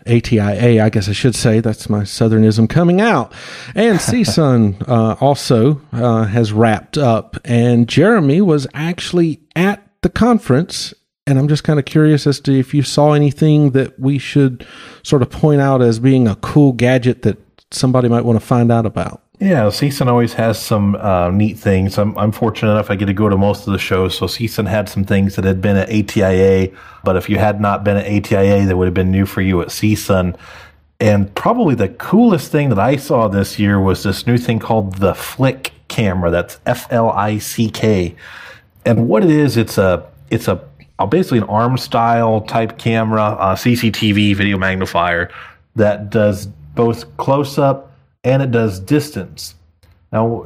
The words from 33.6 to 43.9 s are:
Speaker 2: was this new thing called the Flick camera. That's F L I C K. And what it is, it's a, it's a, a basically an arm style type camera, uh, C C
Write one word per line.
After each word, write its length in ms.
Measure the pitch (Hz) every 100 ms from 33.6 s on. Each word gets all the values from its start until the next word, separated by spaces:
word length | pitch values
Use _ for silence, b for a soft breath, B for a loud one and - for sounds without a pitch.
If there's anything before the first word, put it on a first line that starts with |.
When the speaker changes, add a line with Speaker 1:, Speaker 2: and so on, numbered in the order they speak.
| 104 101
Speaker 2:
was 220 | 95 90
this 240 | 101 92 -
new 100 | 120
thing 220 | 123 110
called 380 | - 110 101 95
the 180 | 95 85
Flick 580 | - - - - - - -
camera. 420 | - 110 98 85
That's 300 | 87 87 - -
F 200 | - -
L 180 | 120 113
I 300 | - 104 107
C 300 | - - 110
K. 460 | - 110 101 87 - B B B B B _ -
And 220 | 147 117
what 160 | 220
it 80 | 180
is, 260 | 151 143 113
it's 200 | 110 -
a, 280 | 95 87 - - -
it's 180 | 117 -
a, 140 | 90 - - - -
a 100 | 101
basically 320 | 160 185 120
an 60 | 101
arm 320 | 104 120 127
style 640 | - 120 117 117 117 110
type 380 | - 117 110 -
camera, 440 | 120 113 110 110
uh, 340 | 107 104 95 95
C 180 | 123 117
C 160 | 113